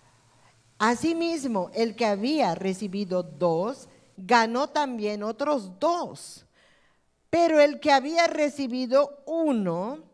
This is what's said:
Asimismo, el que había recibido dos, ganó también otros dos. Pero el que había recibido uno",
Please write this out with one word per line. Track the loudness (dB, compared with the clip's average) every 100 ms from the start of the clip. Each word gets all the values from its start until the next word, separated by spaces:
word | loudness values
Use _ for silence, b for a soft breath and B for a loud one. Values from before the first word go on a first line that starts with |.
| b b b b b b _ -2
Asimismo, | 0 0 -2 -2 -2 -4 -4 -4 -4
el | -2 -2
que | 0 -2
había | 0 -2 0 0 -2
recibido | -4 -4 -6 -6 -4 -4
dos, | -4 -2 0 0 -2 -8 -14 b b b
ganó | 2 4 4 0 -2
también | -2 -2 -4 -6 -4
otros | -6 -4 -2 -2 -4 -2
dos. | 0 0 -4 -12 -18 -20 _ b b b b b b _ _
Pero | 2 4 6
el | 6 4
que | 4
había | 4 4 2 2
recibido | 2 0 -2 -6 -4 2 2 2 -4 -4
uno", | 0 2 2 0 -2 -4 -8 -16